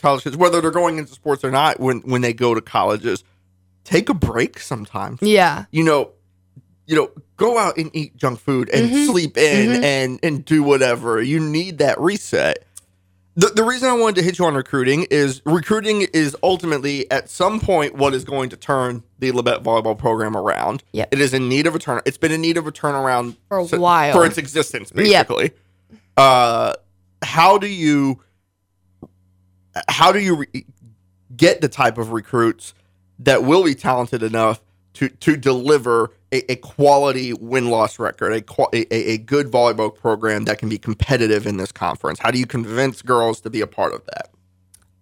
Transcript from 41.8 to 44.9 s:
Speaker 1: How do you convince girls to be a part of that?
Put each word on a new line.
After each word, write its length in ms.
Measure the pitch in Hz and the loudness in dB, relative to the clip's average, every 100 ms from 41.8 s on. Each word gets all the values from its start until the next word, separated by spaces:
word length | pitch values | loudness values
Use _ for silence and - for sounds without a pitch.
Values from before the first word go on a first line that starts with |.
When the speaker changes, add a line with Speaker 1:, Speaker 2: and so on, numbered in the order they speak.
| 90 - - 80 | -6 -4 -6 -4
Speaker 1:
How 120 | 113 | -2
do 80 | 123 | -2
you 80 | 123 | -4
convince 560 | 123 113 117 135 120 | -6 -6 -2 -2 -4
girls 380 | 123 120 117 107 | -2 0 2 -2
to 80 | 110 | -6
be 100 | 110 | -6
a 60 | 104 | -6
part 260 | - 90 | -4 -4
of 80 | - - | -4 -12
that? 240 | - - _ _ _ _ _ _ | -14 -14 _ _ _ _ _ _